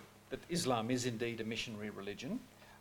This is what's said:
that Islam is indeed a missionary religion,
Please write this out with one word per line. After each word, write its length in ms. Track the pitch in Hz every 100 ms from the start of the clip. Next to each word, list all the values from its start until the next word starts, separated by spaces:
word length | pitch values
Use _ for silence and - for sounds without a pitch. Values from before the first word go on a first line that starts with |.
| - - -
that 80 | 135 -
Islam 400 | 175 117 120 110
is 160 | 127 123
indeed 360 | 113 117 113
a 20 |
missionary 480 | 110 110 120 107 107
religion, 480 | 101 98 104 123 226 - - - -